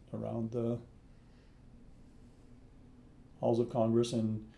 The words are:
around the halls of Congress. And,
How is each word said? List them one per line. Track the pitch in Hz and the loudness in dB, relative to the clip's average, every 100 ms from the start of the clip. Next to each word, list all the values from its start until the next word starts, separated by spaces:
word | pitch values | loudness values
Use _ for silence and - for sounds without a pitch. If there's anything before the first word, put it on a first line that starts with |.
| - | -12
around | 110 110 113 113 | -8 -6 -4 -4
the | 120 117 117 - - - - - - - - - - - - - - - - - - - - - - - - - - | -2 -2 -2 -6 -20 -20 -20 -20 -20 -20 -20 -20 -20 -20 -20 -20 -20 -20 -20 -20 -20 -20 -20 -20 -20 -20 -20 -20 -2
halls | 120 117 | 2 2
of | 120 | 2
Congress. | 123 113 113 120 | 2 4 4 2
And, | 117 110 107 - | 0 0 -2 -6